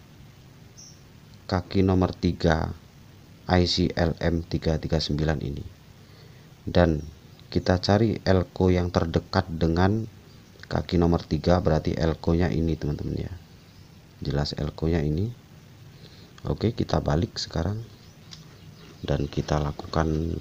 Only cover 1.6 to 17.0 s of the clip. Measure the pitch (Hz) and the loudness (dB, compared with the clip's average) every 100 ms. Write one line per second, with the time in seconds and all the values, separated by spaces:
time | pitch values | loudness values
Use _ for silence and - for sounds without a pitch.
1.6 | - 98 95 92 90 - 90 85 85 80 | 0 2 4 4 2 0 -2 0 2 2
2.6 | 85 - - - - - - - - 90 | 0 -8 -16 -20 -20 -20 -20 -14 2 4
3.6 | 87 - 87 - 85 - 82 82 85 82 | 4 2 0 2 0 0 -2 -2 -2 -4
4.6 | 82 78 - 80 - 73 76 78 - 69 | 0 -2 0 -2 -2 -2 0 -2 -4 -8
5.6 | - - - - - - - - - - | -12 -18 -20 -20 -20 -20 -20 -20 -20 -14
6.6 | - 87 85 76 76 - - - - 90 | -2 4 4 2 -4 -16 -20 -20 -6 -4
7.6 | - 92 - 101 113 - - 95 85 - | 0 0 2 2 2 0 2 2 2 2
8.6 | 92 90 90 90 85 87 - 95 92 80 | 2 4 2 0 0 -2 0 -2 0 0
9.6 | 82 82 95 110 110 - - - - - | 0 2 2 0 -4 -12 -20 -20 -20 -20
10.6 | - 85 80 90 85 85 - 78 85 90 | -6 -6 0 2 4 2 0 -2 2 2
11.6 | 90 78 87 - 80 73 - 85 90 78 | 2 0 0 -2 -2 -2 0 0 2 0
12.6 | 82 78 73 71 71 71 - 87 - - | -2 -2 -4 -4 -6 -6 -8 -10 -16 -20
13.6 | - - - - - - - 69 73 - | -20 -20 -20 -20 -20 -10 -4 -2 -2 -4
14.6 | 73 - 80 85 73 78 113 123 - - | -6 -2 0 0 0 -2 -4 -8 -18 -20
15.6 | - - - - - - - - - 73 | -20 -20 -20 -20 -20 -20 -20 -10 -6 0
16.6 | 107 - - 78 | -2 0 0 0